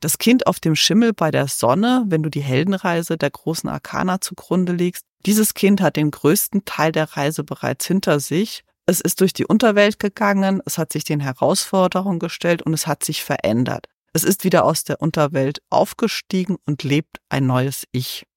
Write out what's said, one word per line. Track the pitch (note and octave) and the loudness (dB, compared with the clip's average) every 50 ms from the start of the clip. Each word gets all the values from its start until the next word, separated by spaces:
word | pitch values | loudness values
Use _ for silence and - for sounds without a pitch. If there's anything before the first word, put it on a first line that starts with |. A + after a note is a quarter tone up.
Das | - E3 - - | -2 -4 -4 0
Kind | - A3+ A#3+ C4 - | 4 4 4 4 4
auf | - F#3 - | 0 -2 0
dem | - E3 D#3 | 0 0 2
Schimmel | D3 - - E3 G#3 A#3+ A#3 G#3 | 2 2 2 4 4 4 4 2
bei | - F3 D#3 | 0 0 0
der | C#3+ C3+ C3+ C#3 | 2 0 0 -2
Sonne, | - - - A2+ B2+ F3 G#3 A#3+ B3+ B3+ A#3+ G#3 | -2 -2 2 2 2 2 2 2 2 2 0 0
wenn | E3 D#3+ | 0 0
du | D3+ D#3 | 0 -2
die | C#3+ D3 | -4 -4
Heldenreise | C#3+ C#3 B2+ C3 D3+ F#3+ G3 F#3 - F#3 E3+ E3+ E3+ - E3 D#3+ | -4 0 0 0 2 0 -2 -2 -2 -2 -2 -2 -2 -4 -4 -2
der | - C#3+ | -2 -4
großen | _ - _ - D#3+ E3 - - | _ -4 _ -6 -6 -6 -6 -8
Arkana | B2 C#3+ _ - - - - F#3 F#3 F#3+ | -8 -8 _ -8 -6 -4 -2 -2 -2 -2
zugrunde | - - F#3 - - - F3 F3+ F#3 F3 F3 | -4 -8 -12 -12 -6 -2 0 0 0 0 0
legst, | F3 F3 F3+ F3 - - _ _ _ _ | 0 -2 -2 -2 -6 -18 _ _ _ _
dieses | F#3 G#3 G#3+ A3 G#3 - | 0 2 2 2 0 0
Kind | - - F#3+ G#3 F#3+ | 2 4 4 4 4
hat | F#3+ D#3 - | 4 2 2
den | - D3+ D3+ | 2 0 0
größten | D3 - - C#3+ E3+ G#3 - - - G3+ - | -2 0 2 2 2 2 0 -2 -2 -4 -4
Teil | - - - D3+ D#3+ | -4 -2 0 0 0
der | D#3 D#3+ D#3 D3+ - | 2 0 -2 -2 -4
Reise | - C#3+ C#3+ D#3+ - D3 | -4 -2 -2 -2 -4 -6
bereits | D3+ - - - - C3+ - - - | -8 -8 -6 -4 -4 -4 -4 -2 -2
hinter | - F#3+ - - D#3+ D3 | -2 0 2 2 0 0
sich. | C3+ - D3 E3 G#3 A3 - - _ _ _ _ _ | 0 -2 -2 -2 -2 -2 -6 -16 _ _ _ _ _
Es | - F3+ F3 | 0 0 0
ist | - D#3+ - - | 0 -2 0 2
durch | F#3+ F#3 - | 2 2 2
die | - - - | 0 -2 2
Unterwelt | - A3 - A#3 G#3 G#3 G#3 G3+ G#3+ _ | 2 4 4 4 4 6 4 4 2 _
gegangen, | - G3+ - - G#3+ G3+ G3+ G3 G3 G3 G3 F#3+ - | -4 -6 -2 0 0 0 2 2 2 2 0 -2 -2
es | - - - | -6 -4 -4
hat | D#3+ - | -4 -4
sich | - E3 - | -4 -8 -4
den | - D#3 D3 | -2 -4 -2
Herausforderungen | C#3 C#3 B2+ _ - C3 F3 F#3+ - - - F#3+ F#3 F3+ - F#3 F#3 G3 F#3+ E3+ | -2 -4 -4 _ 0 2 2 0 -2 -2 0 2 2 2 0 -2 -2 -2 -4 -4
gestellt | F#3 F3+ - - - E3+ F3 E3 | -4 -6 -8 -4 0 0 0 0
und | - - D#3+ | 0 -2 -2
es | D#3 - | -2 -2
hat | D#3+ C#3+ - - | -4 -4 -4 -4
sich | - D#3 - - | -6 -6 -6 -4
verändert. | - D3 - - - G#2+ A#2 B2+ A#2+ - - _ - _ _ _ _ _ | -4 -6 -2 0 0 2 2 0 0 -2 -6 _ -16 _ _ _ _ _
Es | D#3+ - | 0 2
ist | - F#3+ - - | 2 0 0 0
wieder | F3+ E3+ E3+ F#2 | 2 4 4 4
aus | A2+ D#3+ D#3 - | 4 2 0 -2
der | - D3+ - | -6 -6 -4
Unterwelt | - D#3 - - D3+ C#3+ D#3 C#3 C3+ C3+ D3 - _ _ | -2 -2 0 0 0 0 0 0 -2 -2 -2 -6 _ _
aufgestiegen | - - E3+ - - - - G#3+ - - - _ - F#3+ F#3 - F#3+ - _ - | 0 2 2 0 -2 -4 -4 -4 -4 -6 -8 _ -2 -2 -2 -2 -4 -6 _ -6
und | D3+ C#3 - | -6 -4 -2
lebt | C3+ C#3 D3 D#3+ _ _ - _ _ | 0 0 0 0 _ _ -20 _ _
ein | - C3+ C#3 C3 | -2 0 0 2
neues | B2+ B2+ B2+ C#3 C3+ - - _ | 2 0 0 -2 -4 -8 -12 _
Ich. | _ B2 B2+ - - - - _ _ | _ -6 -6 -6 -10 -12 -14 _ _